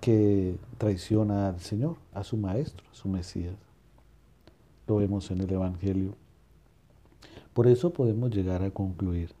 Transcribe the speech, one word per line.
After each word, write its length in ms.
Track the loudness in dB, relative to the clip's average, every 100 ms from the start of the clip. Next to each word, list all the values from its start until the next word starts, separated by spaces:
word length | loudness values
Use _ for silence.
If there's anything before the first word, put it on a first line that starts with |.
que 560 | 4 4 6 4 2 -4 -10 -4
traiciona 680 | -2 -2 0 2 2 0 0
al 100 | -4
Señor, 380 | -6 -4 -4 -4 -12
a 100 | -12
su 140 | -6 -4
maestro, 480 | -2 -2 -4 -8 -20
a 20 |
su 140 | -12 -6
Mesías. 480 | -4 -6 -8 -8 -10 -18 _ _ _ _ -20 _ _ -20 _ _ _ 0
Lo 100 | 2
vemos 320 | 2 0 -2
en 80 | -4
el 120 | -2
Evangelio. 640 | -2 -2 -2 -2 -2 -2 -6 -20 _ _ -20 _ _ _ _ _ _ -20 -20 -8
Por 140 | 2 6
eso 260 | 6 4
podemos 380 | 0 0 2 0
llegar 320 | 0 0 0
a 80 | -2
concluir 600 | -2 -4 -2 -2 -2 -4 -10